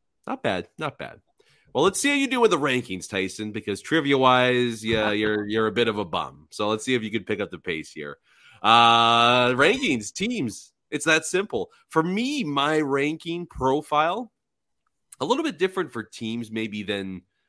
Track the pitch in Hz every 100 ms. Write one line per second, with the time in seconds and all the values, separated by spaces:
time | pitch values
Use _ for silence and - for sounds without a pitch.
0 | _ _ - 262 117 92 - - 151 -
1 | 69 - _ _ _ _ _ 123 185 196
2 | 285 285 269 254 226 165 143 127 117 92
3 | - 98 95 - 107 107 107 98 - 160
4 | 139 135 127 127 127 123 123 113 110 110
5 | 107 104 107 107 104 110 110 104 113 104
6 | 90 87 69 69 76 - 107 110 131 123
7 | 107 110 95 104 98 85 92 80 78 76
8 | 73 71 _ _ - - 107 117 117 117
9 | 117 117 117 123 123 127 156 262 240 123
10 | 107 - 214 233 120 - - _ _ 147
11 | 156 160 - 185 202 110 - _ _ 160
12 | 170 202 254 294 156 139 143 156 143 139
13 | 147 160 165 170 170 - 131 143 156 151
14 | 160 208 240 _ _ _ _ _ _ _
15 | _ - 151 277 311 151 185 190 151 117
16 | 107 - 113 117 110 110 110 104 98 101
17 | 95 92 - _